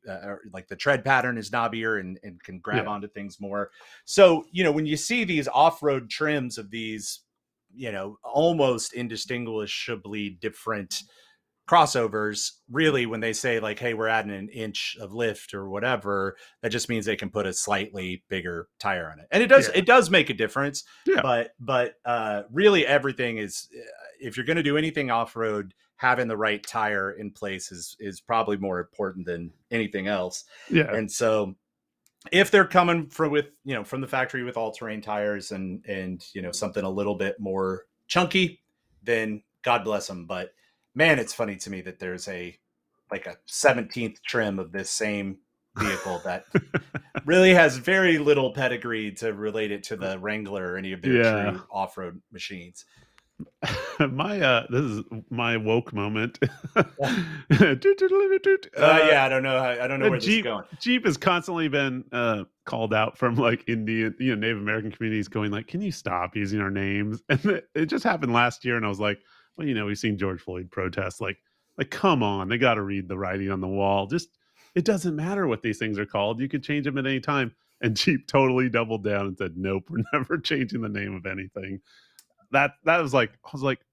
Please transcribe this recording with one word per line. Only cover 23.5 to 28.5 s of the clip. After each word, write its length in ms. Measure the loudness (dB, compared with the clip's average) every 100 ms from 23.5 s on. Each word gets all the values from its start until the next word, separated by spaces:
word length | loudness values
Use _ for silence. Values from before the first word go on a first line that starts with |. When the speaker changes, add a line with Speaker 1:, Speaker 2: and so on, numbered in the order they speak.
| -8 -12
Speaker 1:
uh, 80 | -16 -20 -20 -20 -14
if 160 | -10 -4
you're 100 | -2
gonna 160 | 0
do 160 | 2 0
anything 320 | 0 -2 0
off-road, 640 | 0 -2 -2 -2 -2 -6 -12 _ _
having 320 | 2 2 0
the 80 | 0
right 260 | 0 -2
tire 500 | -4 -2 0 0 -2
in 200 | -6 -10
place 400 | -8 -8 -8 -10
is, 240 | -14 -16 -12
is 220 | -12 -12
probably 380 | -2 0 0